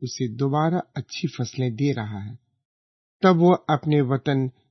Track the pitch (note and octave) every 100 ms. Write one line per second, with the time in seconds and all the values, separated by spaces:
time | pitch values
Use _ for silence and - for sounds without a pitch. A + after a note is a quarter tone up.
0 | B2 - B2+ A2+ C#3 D3 D#3+ F3+ - -
1 | - - D#3+ - A#2+ - B2+ A2 C#3 B2+
2 | G#2+ G#2 G2+ A#2 _ _ _ _ _ _
3 | _ _ F#3+ F3 F3 F3+ - D3+ D#3 D3
4 | C3 C3+ - C3+ C3 - _